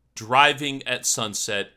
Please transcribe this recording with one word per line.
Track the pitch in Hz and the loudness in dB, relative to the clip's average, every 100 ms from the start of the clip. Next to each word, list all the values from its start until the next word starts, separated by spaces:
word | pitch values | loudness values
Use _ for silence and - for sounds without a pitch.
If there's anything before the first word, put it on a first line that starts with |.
| _ | _
driving | - 110 127 147 135 143 135 | -16 0 6 6 4 -4 -6
at | - 123 - | -6 -4 -2
sunset | - 110 98 - 101 98 | -2 -2 -4 -4 -4 -4